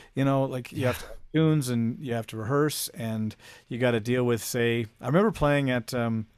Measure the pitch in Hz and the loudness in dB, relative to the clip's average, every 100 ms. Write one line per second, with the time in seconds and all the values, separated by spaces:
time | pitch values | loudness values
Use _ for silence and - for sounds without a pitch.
0 | - 131 139 139 135 127 127 151 127 120 | -10 0 2 2 0 -4 -8 -2 -2 -2
1 | - - - 156 160 156 127 120 113 123 | -8 -14 -4 2 4 4 2 0 0 -2
2 | 135 117 107 110 110 143 151 - - - | -4 -4 -4 -8 -2 2 2 -2 -8 -8
3 | 113 110 107 - - - _ 120 123 117 | -6 -2 -4 -6 -20 -20 _ 0 2 2
4 | 113 127 123 113 - 123 117 117 110 _ | 2 0 2 0 -2 0 2 0 -4 _
5 | 123 160 214 - 147 143 135 123 - 127 | 0 2 2 2 2 2 2 -2 -2 -2
6 | 117 110 107 | -2 -2 -4